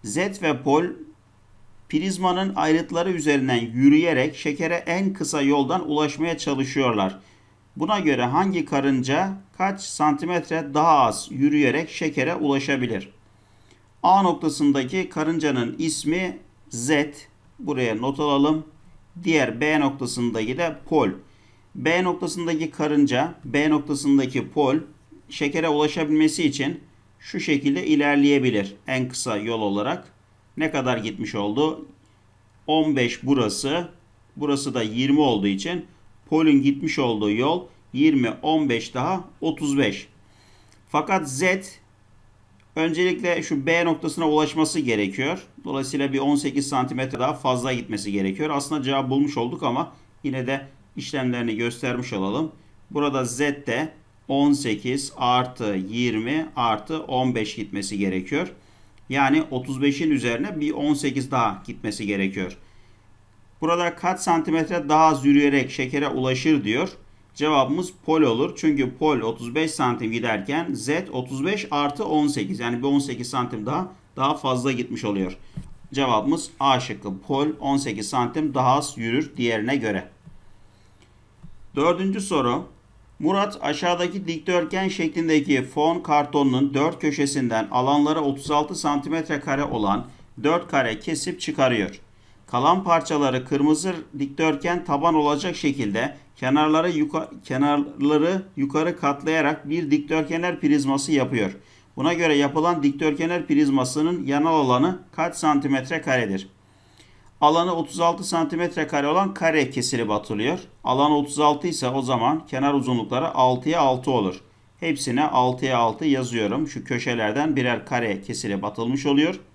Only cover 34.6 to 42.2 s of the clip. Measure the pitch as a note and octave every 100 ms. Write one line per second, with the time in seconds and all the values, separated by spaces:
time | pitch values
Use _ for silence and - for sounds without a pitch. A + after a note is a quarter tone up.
34.6 | C#3 A#2+ G#2+ A#2 C3+ C#3+ C#3+ G#2+ G2 G2
35.6 | E3 F3+ - _ - - - D#3 D#3 C#3
36.6 | C3+ C#3 D#3+ - B2+ A2 G#2 G#2+ C3+ F3
37.6 | F3 - _ B2+ D#3 C#3+ A#2 - D#3 D#3+
38.6 | C#3+ A#2 - B2 D3+ F#3 - - D#3+ -
39.6 | D3+ C#3 A2+ F#2+ - _ _ _ _ -
40.6 | - - _ D3+ D3+ F#3+ D3 C3 F#3 G3
41.6 | - - _ _ _ -